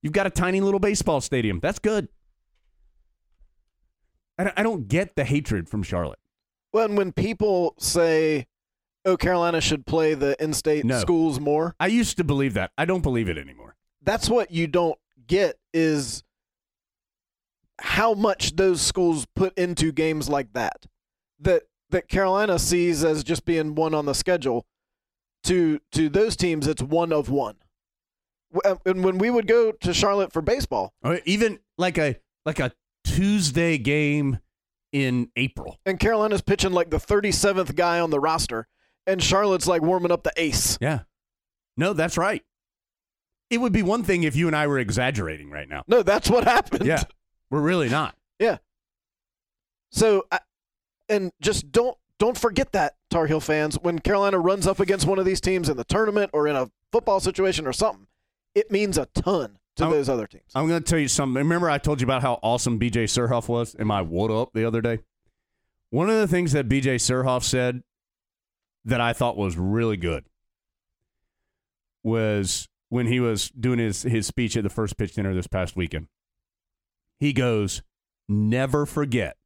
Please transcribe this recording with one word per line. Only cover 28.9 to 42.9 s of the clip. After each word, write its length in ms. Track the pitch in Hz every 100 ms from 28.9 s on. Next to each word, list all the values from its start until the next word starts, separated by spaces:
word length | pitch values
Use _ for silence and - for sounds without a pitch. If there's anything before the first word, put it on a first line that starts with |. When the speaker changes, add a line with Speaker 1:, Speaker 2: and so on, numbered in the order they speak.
| 185
Speaker 2:
when 160 | 185 185
we 100 | 220
would 200 | 240 208
go 240 | 233 220
to 200 | 220 -
Charlotte 400 | 170 202 202 190
for 80 | 165
baseball, 540 | 156 247 - 120 95 _
Speaker 1:
Or 160 | 123 170
even, 340 | - 202 220 190 _ -
like, 220 | 180 165
a, 220 | 151 127 _ _ -
like, 140 | 156
a 100 | 131 - _ _
Tuesday 760 | - 131 196 208 165 135 170 156
game 600 | 117 147 147 147 143 127 _ _ _ _ _
in 400 | 143 135 123 120
April. 460 | - 127 - - -
Speaker 2:
And 140 | - 185
Carolina's 440 | 202 226 214 202
pitching, 280 | - 202 190
like, 200 | 180 170
the 100 | 156
thirty-seventh 720 | - 208 202 180 202 190 180
guy 240 | 135 175 170
on 120 | 165
the 100 | 147
roster, 480 | 151 160 - - - _ _ _
and 160 | - 190
Charlotte's, 460 | 160 190 208 185 156
like, 160 | 175
warming 300 | 160 185 175
up 100 | 170
the 100 | - -
ace. 420 | 160 131 - -
Speaker 1:
Yeah. 200 | 131 143 - _ _ _ _ _ _ -
No, 160 | 165
that's 240 | 175 165 -
right. 280 | 185 220 _ _ _ _ _